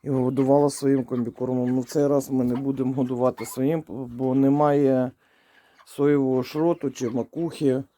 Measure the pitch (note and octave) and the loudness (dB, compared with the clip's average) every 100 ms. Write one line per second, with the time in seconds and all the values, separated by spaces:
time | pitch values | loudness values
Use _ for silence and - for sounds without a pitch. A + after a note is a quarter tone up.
0 | - C3 B2+ C3+ C3 C#3+ D3 - C#3 C#3 | -2 0 0 0 4 4 4 0 0 0
1 | B2+ B2 A#2 - B2+ B2+ B2 B2+ B2 D#3 | 0 -4 -4 -4 -4 0 0 -2 -2 0
2 | C#3+ C#3+ C3+ C3 B2 B2 C#3 C3+ B2+ C3+ | 2 2 0 -2 0 -2 -4 -2 -2 -2
3 | B2+ B2 B2 - A2+ - C3+ E3 - A#2 | -2 0 0 -2 -10 -4 -2 -2 -6 -12
4 | B2 A#2+ C3 C3 C3+ C#3+ D3 C#3+ C#3 C3 | -10 -6 -2 2 2 4 2 4 4 2
5 | B2+ - _ _ _ _ _ _ - - | 0 -6 _ _ _ _ _ _ -18 -2
6 | C#3+ C#3+ C3+ C3 A#2+ D3+ E3 E3 C#3 - | 2 2 2 0 -2 -2 -2 0 -4 -4
7 | B2 B2 A2 - E3 - C#3+ C3 - | -4 -4 -6 -6 -6 -2 0 0 -4